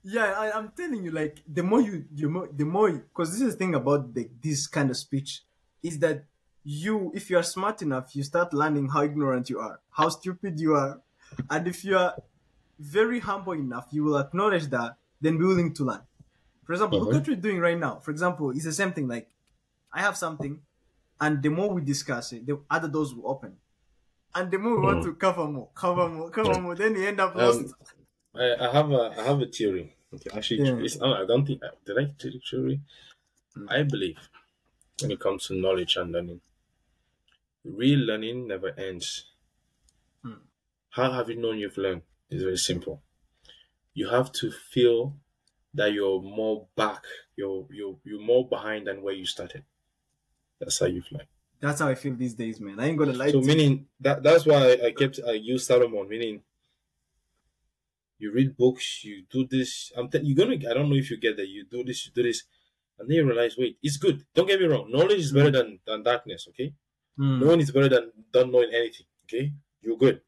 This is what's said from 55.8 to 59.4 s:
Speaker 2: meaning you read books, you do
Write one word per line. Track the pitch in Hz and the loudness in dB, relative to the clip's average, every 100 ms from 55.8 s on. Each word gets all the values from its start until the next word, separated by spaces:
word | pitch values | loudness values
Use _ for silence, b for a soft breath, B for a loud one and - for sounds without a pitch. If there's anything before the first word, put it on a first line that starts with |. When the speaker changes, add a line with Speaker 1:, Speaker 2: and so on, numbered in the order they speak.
| 120 107 98 | 4 0 -6
Speaker 2:
meaning | 110 117 104 _ _ _ _ _ _ _ _ _ _ _ _ _ _ _ _ _ _ | -6 -6 -8 _ _ _ _ _ _ _ _ _ _ _ _ _ _ _ _ _ _
you | 107 | -2
read | 113 135 127 | 2 2 4
books, | 127 127 - - | 4 4 -8 -10
you | 107 101 - | -12 -18 -6
do | 127 | -4